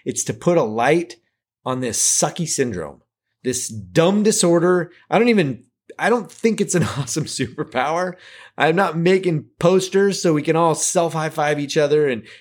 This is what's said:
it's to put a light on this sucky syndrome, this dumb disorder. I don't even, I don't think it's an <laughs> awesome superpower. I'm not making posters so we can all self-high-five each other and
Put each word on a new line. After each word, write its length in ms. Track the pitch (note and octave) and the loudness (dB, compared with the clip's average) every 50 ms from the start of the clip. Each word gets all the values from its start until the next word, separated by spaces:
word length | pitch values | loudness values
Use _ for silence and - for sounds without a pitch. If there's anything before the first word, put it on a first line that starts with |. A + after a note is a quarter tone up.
| - | -8
it's 180 | - A2+ - - | -8 -6 -6 -4
to 80 | - A#2+ | -6 -6
put 240 | A2+ - E3+ F3 | -4 0 0 2
a 60 | D#3+ C3+ | 2 2
light 540 | A2 G#2+ A2+ A#2 C#3 D#3 E3+ E3+ - - - _ _ _ _ _ _ _ _ - | 0 0 0 2 2 2 2 0 -4 -10 -20 _ _ _ _ _ _ _ _ -8
on 160 | C3 B2+ B2+ | -6 -6 -4
this 200 | B2+ A#2 G2+ - | -4 -4 -4 -2
sucky 460 | - - - - - D3 - - E3+ | -2 0 0 0 0 -2 -2 -4 -6
syndrome, 560 | D3+ - - C3+ B2 G2 F2 D#2 D2 C#2 - _ _ _ _ _ _ _ _ - | -4 -2 -2 -2 -2 -4 -6 -8 -10 -12 -16 _ _ _ _ _ _ _ _ -6
this 240 | B2 B2 B2+ - - | -6 -6 -6 -6 -10
dumb 540 | A2+ G#2+ F#2+ F2+ F2+ D#3+ E3 F3+ G3 G#3 G#3 | -10 -12 -12 -4 0 2 2 4 2 2 2
disorder. 680 | A3 G#3+ - - E3+ E3+ E3+ E3 F3+ F3+ F3 E3 - - _ _ - | 2 2 2 2 2 4 4 2 2 2 0 0 -4 -8 _ _ -2
I 80 | D#3 F#3 | 0 2
don't 120 | A#3 B3 | 2 4
even, 340 | A#3 G#3 E3 C3+ A#2+ G#2+ - _ _ _ _ - - - | 4 2 2 0 -2 -8 -12 _ _ _ _ -20 -8 -4
I 100 | D3+ F#3+ | -2 0
don't 220 | A#3 A#3+ F#3+ - | 0 0 -2 -6
think 300 | - - - A3+ G#3+ - | -6 -2 -2 0 0 0
it's 160 | G3+ - - | -2 0 0
an 80 | F3 B2+ | 0 0
<laughs> 120 | G#2 - | 0 -2
awesome 280 | C#3 C#3 - - E3 - | -6 -6 -6 -4 -6 -6
superpower. 920 | - - - B2 A#2 - - - - - B2+ B2+ D3 D#3+ F3 F#3 F3+ F3+ - - - - - - - _ | -6 -6 -6 -6 -6 -6 -8 -10 -6 -4 -4 -2 -2 -2 -2 -4 -4 -8 -10 -16 -20 -20 -20 -20 -14 _
I'm 200 | - C#3 D#3 D#3+ | 0 2 2 4
not 200 | F3+ G3 F3 D#3 | 2 2 0 0
making 500 | E3 E3+ F3+ F#3+ F#3+ F3+ F3 E3 D3+ - - _ - | 0 2 4 4 2 2 0 -2 -2 -4 -8 _ -2
posters 640 | - F3 F#3+ F#3+ F#3 - - G3 G3 G3+ F#3 - - | 2 2 4 4 2 2 2 2 2 2 0 0 0
so 120 | F3 D#3 | 0 0
we 80 | D3+ C#3+ | 2 2
can 120 | D#3+ D#3 | 0 2
all 220 | D#3+ E3+ E3 D3+ | 2 2 2 2
self-high-five 840 | D3+ - - - F3+ E3+ E3 D3 D#3+ D#3 D#3 D3 D#3+ D3 D3 D3+ D3 | 0 -2 -2 0 0 0 0 -2 -4 -4 -4 -2 -2 -2 0 0 -2
each 180 | D3 C#3 - | -4 -2 0
other 320 | D#3 D3 C#3 D3 D3+ D3+ C#3 | 0 2 4 4 2 2 2
and 140 | B2 A2 - - - - | 0 -4 -6 -12 -20 -20